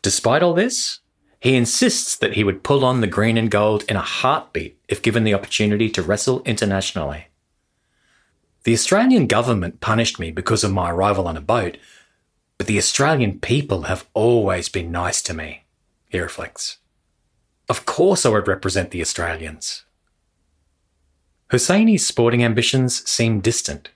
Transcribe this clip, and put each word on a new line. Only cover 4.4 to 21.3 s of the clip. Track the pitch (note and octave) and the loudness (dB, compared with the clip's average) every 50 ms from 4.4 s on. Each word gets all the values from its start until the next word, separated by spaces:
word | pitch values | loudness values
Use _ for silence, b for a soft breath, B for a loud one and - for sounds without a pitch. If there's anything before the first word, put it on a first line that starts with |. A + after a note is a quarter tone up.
| - _ _ E2 - - - _ _ | -4 _ _ -10 -10 -10 -14 _ _
if | - G#2 - | -6 -6 -2
given | - A#2 A2 A#2 A2 | -2 0 0 2 2
the | A2 G2+ | 2 0
opportunity | G2 - - - - G#2+ G#2 G#2 G#2 A2+ G#2+ | 0 -2 -4 -2 0 0 2 2 2 0 0
to | - - F2 | 0 -4 -2
wrestle | D#2+ G#2 G#2 - - B2+ B2+ - | -2 -2 0 0 0 -2 -2 -2
internationally. | - A2+ - A#2 G2+ G2 G2 F#2+ - - F#2+ D#2 C#2+ D2 D#2 - _ _ _ _ _ _ _ _ _ _ _ _ _ _ _ _ _ _ _ _ _ _ _ _ _ _ _ _ | -4 -2 0 0 0 0 -2 -2 -4 -6 -6 -6 -6 -6 -10 -14 _ _ _ _ _ _ _ _ _ _ _ _ _ _ _ _ _ _ _ _ _ _ _ _ _ _ _ _
"The | - A#2 | 0 0
Australian | A2+ - - F#3+ G3+ A#3 C4 C4 A3+ C#3+ | 2 2 2 2 4 4 4 4 4 4
government | A2 - A2 A#2+ B2 A#2+ G2+ F2 E2+ - - | 4 2 0 2 0 0 0 -2 -4 -8 -8
punished | - A2+ A2 A2 A#2 A2 - - | -2 0 0 2 0 -2 -2 -6
me | E2+ E2 | -10 -8
because | D#2+ F2 F#2 - A2+ G#2+ - | -6 -6 -2 0 0 0 2
of | G#2 | 0
my | F#2+ F#2+ F2 E2+ | 0 0 -2 -2
arrival | E2+ F2 F#2+ G#2 G2+ F#2+ F#2 | 0 0 2 2 2 0 -2
on | E2+ D#2+ | -4 -4
a | D#2 | -8
boat, | C#2+ - A2+ B2 G2 F2 - b b b b b b b b b b b _ _ _ _ _ | -2 0 0 0 0 -4 -8 b b b b b b b b b b b _ _ _ _ _
but | _ G2 | _ -4
the | - G#2+ | -2 0
Australian | G2 - - - - C#3 D3 D#3+ C#3 B2 G#2 F#2+ - | 0 0 0 0 0 2 2 2 2 0 -2 -2 -6
people | - - A#2 D3 C#3 - G2 F2+ D#2 | -2 -2 -2 -2 0 -2 -4 -4 -2
have | - F#2+ F#2 - _ _ | -4 -6 -6 -8 _ _
always | G#2+ A2 A#2+ A#2+ A#2 G#2 F#2+ F#2 F2+ F2 - | 0 2 4 4 4 2 0 -2 -2 -4 -6
been | - F#2+ E2+ E2+ | -6 -6 -6 -4
nice | E2+ E2+ F2 F2+ - - - | -6 -4 -4 -2 -4 -4 -4
to | - E2+ | -6 -8
me," | D#2+ D#2+ D2+ - - _ _ _ _ _ _ _ _ _ _ | -8 -10 -14 -16 -20 _ _ _ _ _ _ _ _ _ _
he | - F#2 | -6 -6
reflects. | E2+ - - - - - _ - - - - _ _ _ _ _ _ _ _ _ _ _ _ _ _ _ _ _ _ - | -6 -6 -8 -12 -14 -14 _ -10 -10 -10 -12 _ _ _ _ _ _ _ _ _ _ _ _ _ _ _ _ _ _ -6
"Of | A#2+ - - | -6 -6 -4
course | - - - E3+ F#3+ G3 - - | -8 0 2 2 2 4 4 2
I | - | 2
would | G#2+ G#2 F#2+ | 2 2 2
represent | G#2 F#2 - - F#2+ - F#2+ E2+ - | 0 -2 -2 -2 -2 -2 -2 -2 -2
the | - F2 | -6 -6
Australians." | D#2+ - - - E2+ E2+ D#2+ D#2+ E2 D#2+ D#2 D#2 - - - - _ _ _ _ _ _ _ _ _ _ _ _ _ _ _ _ _ _ _ _ _ _ _ _ _ _ _ _ _ _ | -6 -6 -4 -4 -4 -4 -6 -8 -10 -14 -14 -12 -12 -12 -12 -12 _ _ _ _ _ _ _ _ _ _ _ _ _ _ _ _ _ _ _ _ _ _ _ _ _ _ _ _ _ _